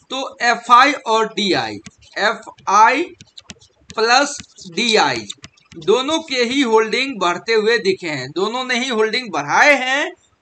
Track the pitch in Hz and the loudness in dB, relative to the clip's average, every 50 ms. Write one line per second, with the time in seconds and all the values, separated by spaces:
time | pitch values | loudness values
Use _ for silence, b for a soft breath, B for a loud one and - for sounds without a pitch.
0 | _ - - - - - - - 240 240 233 233 - - 240 240 269 285 277 - | _ -12 -10 -8 -8 -10 -8 -4 -2 -2 -2 -2 2 4 6 6 6 6 2 -2
1 | - 226 220 220 220 214 - 190 208 190 160 131 113 110 107 101 - - _ _ | -2 0 0 0 0 0 -2 -2 0 0 0 0 -2 -4 -8 -12 -14 -18 _ _
2 | _ _ - 170 196 180 170 - - - - _ - - 190 208 220 240 262 285 | _ _ -6 -2 -2 -2 -2 -4 -8 -18 -20 _ -2 2 4 6 6 6 4 2
3 | 359 - - - - _ _ _ - - - _ _ _ _ _ _ - - 226 | -2 -6 -10 -18 -20 _ _ _ -20 -20 -20 _ _ _ _ _ _ -12 -6 -2
4 | 220 233 247 262 285 277 - - - _ _ - - 190 165 185 240 233 214 190 | 0 2 4 2 2 0 -4 -10 -16 _ _ -20 -20 -10 -6 -4 0 2 2 2
5 | 156 139 123 117 101 - - _ - - _ _ _ _ - 170 151 175 220 254 | 2 2 -2 -4 -8 -12 -16 _ -20 -20 _ _ _ _ -20 -6 -2 0 0 0
6 | 262 294 320 320 - - 262 254 240 226 262 285 269 226 220 220 220 214 202 247 | 0 0 -2 -4 -4 -4 -2 -2 -2 0 0 0 2 2 4 2 2 2 0 -2
7 | 262 277 254 196 180 175 175 180 - 226 226 220 208 220 240 226 175 190 170 - | -4 -4 -4 -2 -2 -2 -2 -2 -2 -2 0 0 2 2 0 0 0 -2 -2 -2
8 | - 160 151 131 127 135 151 165 196 214 240 262 254 247 247 233 254 269 240 214 | -4 -6 -6 -6 -8 -8 -6 -4 -4 -4 -4 -6 -4 -4 -4 -4 -4 -2 -2 0
9 | 220 220 208 254 254 214 165 143 143 143 165 202 254 294 277 262 262 262 269 285 | 0 0 -2 -4 -6 -6 -6 -6 -4 0 2 4 4 4 4 2 0 -2 -2 -2
10 | 320 370 370 b b b b b | -4 -4 -8 b b b b b